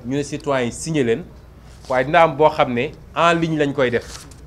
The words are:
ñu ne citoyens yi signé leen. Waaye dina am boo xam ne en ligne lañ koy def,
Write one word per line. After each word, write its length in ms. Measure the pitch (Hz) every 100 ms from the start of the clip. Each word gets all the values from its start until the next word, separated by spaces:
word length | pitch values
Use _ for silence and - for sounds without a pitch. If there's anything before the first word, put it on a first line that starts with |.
| 120
ñu 120 | 139
ne 60 |
citoyens 440 | 139 147 143 135 120
yi 60 |
signé 300 | - 160 156
leen. 220 | 120 113 175 - - - - - -
Waaye 160 | 127 131
dina 180 | 170
am 140 | 165 139
boo 140 | 151
xam 240 | 151 135 120
ne 160 | 147 - - 143
en 180 | 165 170
ligne 160 | 165 156
lañ 140 | 147
koy 180 | 139 127
def, 360 | 117 - - - -